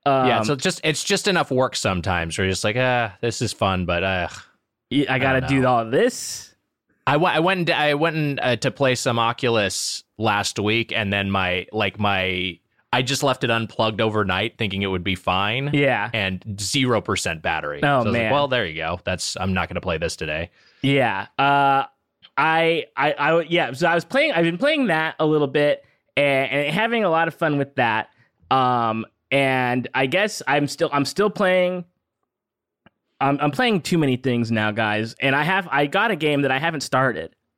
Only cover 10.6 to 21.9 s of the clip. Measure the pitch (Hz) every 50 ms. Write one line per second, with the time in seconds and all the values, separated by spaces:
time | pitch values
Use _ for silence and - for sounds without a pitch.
10.6 | 101 104 110 117 113 - - 110 107 98 101 101 98 98 98 95 92 90 90 92
11.6 | - - 104 110 104 98 - 107 107 101 98 95 92 95 92 92 92 92 85 -
12.6 | _ _ _ _ _ - - 127 127 120 139 - 147 139 127 - - 117 113 117
13.6 | 113 - - - 113 110 110 98 110 113 107 107 101 95 90 92 107 117 - -
14.6 | 113 98 95 98 101 95 95 90 87 98 92 - - 95 90 95 101 104 113 131
15.6 | 139 143 151 143 143 131 120 104 104 107 - 110 98 95 95 90 - 113 98 98
16.6 | 101 - - 143 131 123 117 104 - - 101 - - 101 82 80 - 90 82 78
17.6 | 76 73 73 76 156 143 143 127 117 104 120 120 117 - 135 143 143 135 127 123
18.6 | 104 82 78 80 80 82 87 87 - 98 92 85 - - - - 92 95 92 92
19.6 | 85 - 87 87 - 92 82 80 85 80 - - 80 76 76 80 85 - _ _
20.6 | _ _ _ - - 139 139 139 123 113 98 95 104 - - - 139 143 143 143
21.6 | 139 139 135 135 131 -